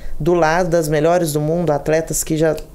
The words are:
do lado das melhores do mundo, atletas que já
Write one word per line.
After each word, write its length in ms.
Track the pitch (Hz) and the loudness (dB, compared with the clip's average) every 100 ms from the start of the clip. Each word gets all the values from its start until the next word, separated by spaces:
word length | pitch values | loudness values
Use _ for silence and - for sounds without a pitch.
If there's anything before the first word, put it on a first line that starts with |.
| - - | -6 -4
do 140 | 147 | 0
lado 340 | 175 156 165 180 | 2 2 2 0
das 180 | 170 151 | 0 0
melhores 440 | 151 156 175 170 | 2 2 2 0
do 80 | 147 | -2
mundo, 300 | 151 170 170 | -2 0 0
atletas 520 | 147 156 156 160 156 | -2 0 0 0 -4
que 140 | - 160 | -2 0
já 180 | 160 151 - | 0 0 -6